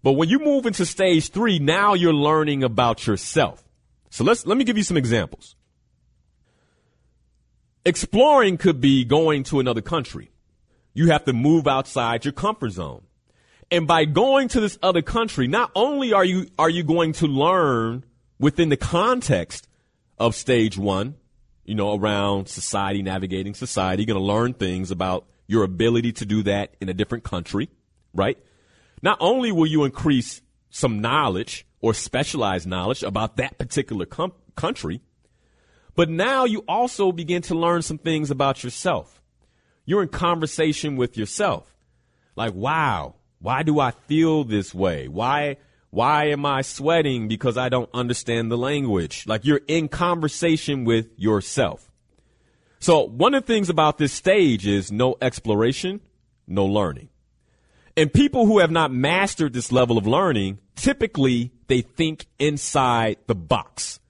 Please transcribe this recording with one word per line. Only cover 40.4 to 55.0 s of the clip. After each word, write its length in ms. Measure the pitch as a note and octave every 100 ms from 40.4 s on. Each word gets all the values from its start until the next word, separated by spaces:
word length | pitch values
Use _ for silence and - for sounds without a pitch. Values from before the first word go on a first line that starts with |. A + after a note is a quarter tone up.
| D#3 - D#3+ D3+ D3+ C3+
with 220 | B2 -
yourself. 560 | G#2+ - G3+ G2+ - _ _ _ _ _ _ -
Like, 180 | A2+
"Wow, 640 | F#2 A#2 D#3+ D3 F#2+ C#2 - _ _
why 240 | F2+ C3
do 160 | D#3 D3+
I 120 | C3
feel 520 | - _ D3+ D#3+ D#3
this 300 | B2+ G#2 F#2
way? 340 | F2+ F#2+ D2+ C2+
Why, 500 | D#2+ A#2+ C#3+ D3 C3+ _ _ _
why 380 | F#2+ B2 D3+ D3+
am 160 | D3 C#3+
I 160 | C3+
sweating 680 | C3+ - C#3+ E3+ D3 B2+ A2
because 300 | A2 B2+ A#2
I 120 | B2+
don't 200 | B2+ A#2+
understand 560 | A#2+ B2 A#2+ - A#2 A2+
the 80 | A#2
language?" 680 | B2+ D3 C3+ G2 D#2+ - -
Like, 180 | A2 C3
you're 160 | C#3+ -
in 220 | D#3+ D#3
conversation 960 | - F3+ E3+ D#3 - E3+ D#3+ - C#3 A#2
with 220 | A2+ A2 -
yourself. 760 | G2+ G#2+ - - G#2 - _ _ _ _ _ _ _ _ _ _
So 240 | - D#3
one 300 | - A#2 G3+
of 120 | C#4 -
the 80 |
things 160 | A3+ F#3
about 280 | E3 D3+ -
this 160 | D3
stage 520 | - - G3+ E3 A2 G2
is 260 | G2+ F#2
no 260 | G#2